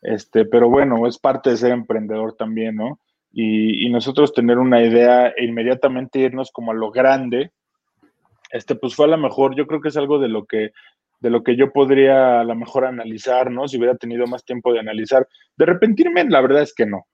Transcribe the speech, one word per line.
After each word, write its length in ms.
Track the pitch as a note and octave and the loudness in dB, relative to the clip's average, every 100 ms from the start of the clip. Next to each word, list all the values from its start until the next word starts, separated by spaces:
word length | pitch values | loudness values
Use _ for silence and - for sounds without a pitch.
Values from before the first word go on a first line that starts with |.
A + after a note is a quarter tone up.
este, 440 | - G#2+ - A2+ G#2+ | -6 -8 -2 0 2
pero 240 | A#2+ A#2+ | 4 4
bueno, 360 | C3 C#3 A#2 A#2 | 4 2 0 -2
es 120 | A#2+ | -2
parte 300 | C#3+ C3 - | -2 0 0
de 80 | A#2 | 0
ser 140 | B2 | 0
emprendedor 640 | B2 A2+ A2 G#2+ G#2+ A2 A2 | -2 -4 -6 -6 -6 -8 -8
también, 400 | A2 A2 A2 A2 | -10 -6 -6 -6
¿no? 240 | A2+ D3+ _ _ _ | -8 -10 _ _ _
Y, 540 | - A2 G#2+ A2 G#2+ A#2 | -6 -2 0 0 -2 -2
y 40 | |
nosotros 440 | A#2+ B2 C3+ D3 | -2 -2 0 0
tener 240 | C#3 A#2+ A#2+ | 2 0 2
una 240 | B2+ A#2+ | 2 4
idea 440 | A#2 A#2 A#2+ B2 B2 | 4 4 6 4 2
e 160 | - A#2+ | 0 -6
inmediatamente 760 | A#2 A#2 B2+ C#3 B2+ B2+ C3+ | -4 -2 0 -2 -2 -6 -2
irnos 320 | C3 B2+ C3 | -2 -2 -10
como 200 | - A#2 | -10 -8
a 40 | A2+ | -6
lo 160 | A2+ | -6
grande, 600 | A#2 C3 C3+ B2+ A#2+ D#3 _ _ _ _ _ _ _ _ _ _ | 0 2 2 -2 -6 -6 _ _ _ _ _ _ _ _ _ _
este, 240 | A#2+ - B2 | -14 -6 -6
pues 200 | B2+ - | -6 0
fue 100 | D3 | 2
a 40 | |
lo 80 | D#3+ | 2
mejor, 380 | C#3 - C3+ C3+ | -2 0 0 0
yo 120 | D3 | -4
creo 140 | D#3 | -4
que 80 | C#3+ | -6
es 80 | D3 | -4
algo 220 | C#3+ D3 | -2 0
de 80 | C3 | 0
lo 180 | A2 G#2 | -4 -6
que, 260 | A2 A2 _ _ _ _ _ | -6 -6 _ _ _ _ _
de 80 | A#2+ | -2
lo 120 | A#2+ | -2
que 140 | A#2 B2 | 0 0
yo 160 | C3+ | 0
podría 680 | C#3+ C3+ C3+ C3+ C3+ C3 A#2+ | 2 2 4 6 6 4 2
a 20 | |
lo 100 | A#2 | 0
mejor 300 | A2+ A#2 C3+ | -6 -6 -4
analizar, 680 | B2+ B2 A2+ A2 C3 B2 B2+ | -4 -6 -12 -10 -2 -2 -2
¿no? 180 | A#2+ C#3 | -4 -8
Si 80 | C3 | -2
hubiera 180 | A#2+ B2 | -2 -2
tenido 320 | A#2+ A#2+ B2 | -6 -6 -6
más 160 | B2 | -6
tiempo 300 | _ B2 A#2+ | _ -6 -2
de 60 | A#2 | -2
analizar. 440 | G#2+ G#2+ A2 C3+ C3 _ _ _ | -2 -10 0 0 0 _ _ _
De 80 | |
arrepentirme, 640 | D#3+ F3 A3 G#3+ F4 A#3+ G#3 | 0 2 0 2 0 0 2
la 160 | D#3 | 2
verdad 200 | C3 C#3+ | 4 2
es 120 | D3 | 0
que 120 | - A2 | -2 -4
no. 200 | G2+ - | -4 -12